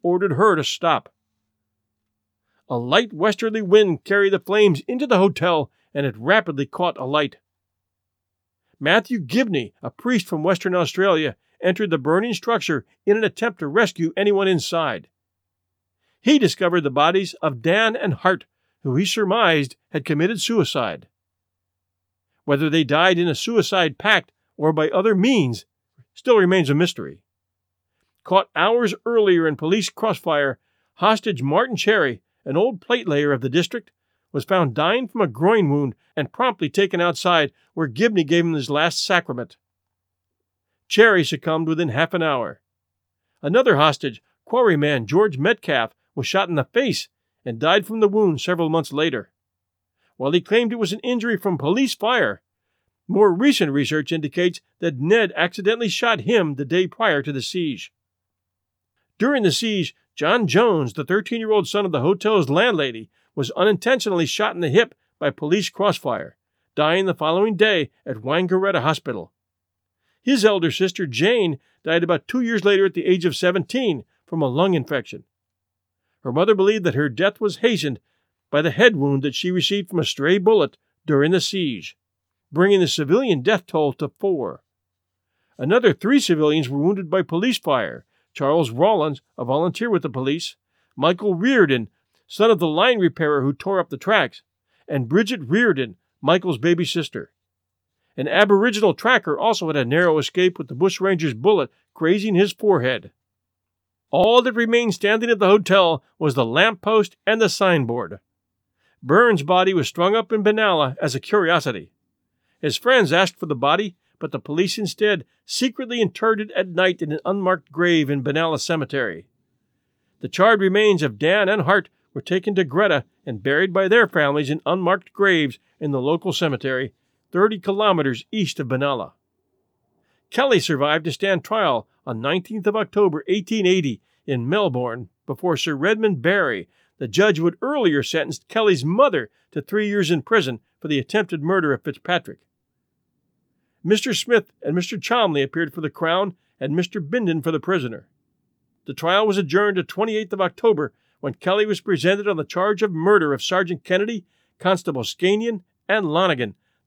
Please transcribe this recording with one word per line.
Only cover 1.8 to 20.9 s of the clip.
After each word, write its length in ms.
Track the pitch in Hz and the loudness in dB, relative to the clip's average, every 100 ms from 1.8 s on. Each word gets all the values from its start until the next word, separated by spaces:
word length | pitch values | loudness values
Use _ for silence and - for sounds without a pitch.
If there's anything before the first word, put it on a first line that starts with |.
| _ _ _ _ _ _ _ _ - | _ _ _ _ _ _ _ _ -8
A 80 | 123 | -6
light 360 | 120 175 233 | 0 0 0
westerly 480 | 151 208 208 226 220 | -2 -2 -2 -4 -4
wind 420 | 196 208 202 156 | 4 4 4 0
carried 300 | - 202 196 | 0 2 2
the 60 | 190 | 0
flames 420 | - 208 208 143 - | 0 2 4 2 -4
into 200 | 247 262 | -6 0
the 100 | 208 | 2
hotel, 540 | 196 - 175 165 139 _ _ | 2 2 -2 0 -2 _ _
and 120 | 143 139 | -6 -4
it 120 | 107 | -4
rapidly 480 | 123 214 175 139 139 | 0 0 0 -6 -6
caught 320 | - 180 - | -4 -4 -4
alight. 400 | 127 147 139 - _ _ _ _ _ _ _ _ _ _ _ _ _ - | -4 -2 -2 -6 _ _ _ _ _ _ _ _ _ _ _ _ _ -6
Matthew 400 | 147 202 - 240 | 0 0 0 -6
Gibney, 540 | 131 226 247 156 107 _ | -2 0 0 -2 -4 _
a 80 | 123 | -14
priest 380 | - 240 247 - | -8 -2 -2 -2
from 160 | 160 | -2
Western 320 | 156 175 185 180 | 0 0 0 -2
Australia, 600 | 156 - 196 165 151 - _ - | -2 0 2 2 -2 -8 _ -6
entered 260 | 175 185 208 | -2 0 -2
the 80 | 160 | -2
burning 360 | 135 175 233 | 0 0 0
structure 520 | 208 - 226 - 147 - _ - | -4 -2 -2 -2 -4 -6 _ 0
in 120 | 208 | 0
an 60 | |
attempt 360 | 214 - 233 - | 0 -2 -6 -6
to 80 | 147 | -4
rescue 460 | 175 214 - 165 190 | 0 0 0 -4 0
anyone 300 | 208 196 190 | 0 2 2
inside. 600 | 175 - 170 151 98 - _ _ _ _ _ _ _ _ _ _ _ | 0 -2 -4 -4 -6 -10 _ _ _ _ _ _ _ _ _ _ _
He 180 | 233 294 | 2 4
discovered 440 | 202 - 180 175 | 4 0 0 0
the 100 | 143 | 0
bodies 440 | 135 156 190 185 - | 2 2 2 -2 -4
of 200 | 160 123 | -4 -2
Dan 340 | 156 196 226 233 | 0 2 2 0
and 200 | - 127 | -4 -2
Hart, 300 | 185 185 - _ _ _ | 0 -2 -6 _ _ _
who 120 | 135 131 | -4 -2
he 100 | 190 | 0
surmised 680 | - 196 220 202 160 135 - _ | -2 0 2 2 2 -2 -8 _
had 120 | 160 | -8
committed 380 | 131 147 180 220 | -4 0 0 -2
suicide. 640 | - 233 147 147 110 | -2 0 0 -2 -6